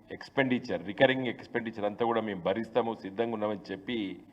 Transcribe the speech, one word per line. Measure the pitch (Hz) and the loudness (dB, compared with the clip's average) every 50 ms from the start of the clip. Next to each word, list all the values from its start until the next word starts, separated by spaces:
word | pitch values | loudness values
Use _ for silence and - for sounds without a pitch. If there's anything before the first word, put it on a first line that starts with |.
| - - | -16 -14
ఎక్స్‌పెండిచర్, | - 87 - - - - 135 131 127 120 - - 98 87 87 | -14 -14 -14 -4 2 2 4 4 4 0 0 0 -2 -2 -2
రికరింగ్ | 92 101 - 139 131 131 131 131 | -2 2 6 6 6 6 4 0
ఎక్స్‌పెండిచర్ | 120 107 - - - - 120 113 113 110 107 101 | -2 -4 -4 -6 -6 -4 -4 -4 -4 -4 -2 -2
అంతా | 104 104 98 117 | -2 0 0 0
కూడా | 117 117 113 | 2 2 2
మేము | 110 110 101 92 | 0 -2 -2 -2
భరిస్తాము, | 82 92 98 110 113 110 - 127 117 117 110 | 0 0 0 0 -2 0 2 2 2 2 0
సిద్ధంగా | - - 98 95 98 117 117 117 | -4 -6 -6 -2 -2 0 0 0
ఉన్నామని | 104 104 107 107 92 85 - | 0 0 0 -2 -2 -6 -8
చెప్పి | 98 95 98 - 123 113 101 92 90 - - - | -8 -8 -6 -4 -2 -2 -2 -4 -6 -10 -14 -20